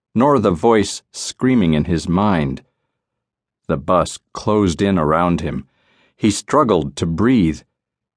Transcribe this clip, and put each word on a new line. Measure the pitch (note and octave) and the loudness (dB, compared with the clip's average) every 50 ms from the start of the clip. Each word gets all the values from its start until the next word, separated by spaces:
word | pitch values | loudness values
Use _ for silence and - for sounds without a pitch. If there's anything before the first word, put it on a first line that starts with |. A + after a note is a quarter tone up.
| _ _ - | _ _ -2
nor | A2 B2+ D3 C#3+ B2 | 0 2 2 2 2
the | G2+ G2+ | 2 0
voice | F2+ D#2 - A#2 A2+ G#2+ F#2+ - - - - _ - | 0 2 2 2 2 2 2 -2 -6 -12 -16 _ -16
screaming | - - - - - B2+ C3 C3 A#2 F#2 E2 D#2 | -14 -14 -14 -6 -2 0 0 2 2 2 2 2
in | D2+ D2 | 0 0
his | E2 E2+ D#2+ - F2 | -2 -4 -4 -2 -2
mind. | E2 F#2 G#2 G#2 F#2+ D#2+ D2 C2+ C2 - - _ _ _ _ _ _ _ _ _ _ _ _ _ _ _ _ _ _ _ _ - | -2 0 0 0 0 0 -2 -2 -6 -8 -12 _ _ _ _ _ _ _ _ _ _ _ _ _ _ _ _ _ _ _ _ -6
The | E2 | -6
bus | C#2+ D2 - F#2 E2+ D#2+ - - - _ _ - | -4 -2 0 0 0 0 -2 -6 -12 _ _ -18
closed | - - A2 G#2+ G#2+ G2+ F2+ D#2 - G2 | -8 -4 0 0 2 2 0 0 0 0
in | G2 G2 F2 | 0 0 0
around | D2+ D2 D#2 E2+ F2+ F2 F2 D2+ D2+ | 2 2 2 2 2 0 0 -2 -4
him. | C#2+ C2 C2 - - _ _ _ _ _ _ _ _ _ | -6 -8 -10 -12 -14 _ _ _ _ _ _ _ _ _
He | _ - G#2+ G2 | _ -2 0 0
struggled | - - - - C#3+ D3+ A2+ G2 E2 C#2+ C#2 - | -2 -4 -2 0 2 2 2 2 0 0 -4 -6
to | - F#2+ | -6 -4
breathe. | E2+ E2 D#2+ G#2 B2 C3 A2+ F2 D#2+ D2 - - _ _ _ _ _ _ _ _ _ _ | -4 -2 0 0 2 2 2 2 0 -2 -4 -10 _ _ _ _ _ _ _ _ _ _